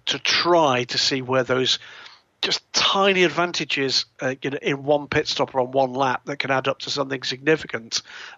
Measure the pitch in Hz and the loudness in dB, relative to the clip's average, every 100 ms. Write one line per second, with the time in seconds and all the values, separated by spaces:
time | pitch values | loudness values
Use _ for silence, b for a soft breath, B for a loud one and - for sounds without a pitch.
0 | - 139 - - 170 175 151 123 123 - | -4 -4 0 0 4 4 4 2 0 -2
1 | - 139 127 131 123 131 127 - B B | 0 -2 0 0 2 2 2 0 B B
2 | B B B - - - _ - - 196 | B B B -8 -4 -4 _ 0 0 4
3 | 202 185 175 151 175 170 151 147 135 123 | 4 6 4 2 -2 -2 -2 -2 0 0
4 | - - 131 135 143 139 220 139 139 147 | -2 -4 -4 -2 -4 -4 -2 -2 2 0
5 | 139 147 151 - 135 135 127 135 131 127 | 2 -2 0 -2 -2 0 0 2 0 2
6 | 135 123 - 143 131 135 131 135 - 135 | 0 0 -4 -6 0 0 0 -4 -4 -4
7 | 135 135 - 131 143 156 - 117 113 - | -4 -4 -6 -4 0 0 0 -10 -6 -6
8 | - B B | -6 B B